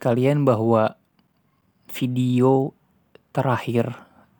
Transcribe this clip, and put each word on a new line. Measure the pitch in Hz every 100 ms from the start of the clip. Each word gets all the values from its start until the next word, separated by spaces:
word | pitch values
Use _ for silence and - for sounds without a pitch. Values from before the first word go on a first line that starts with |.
kalian | 131 120 131 147
bahwa | 135 110 113 113 110 - _ _ _ _ _ _ _ _ - -
video | 131 127 127 123 127 135 135 - _ _ _ - _
terakhir | - 131 120 - 117 120 120 - _ _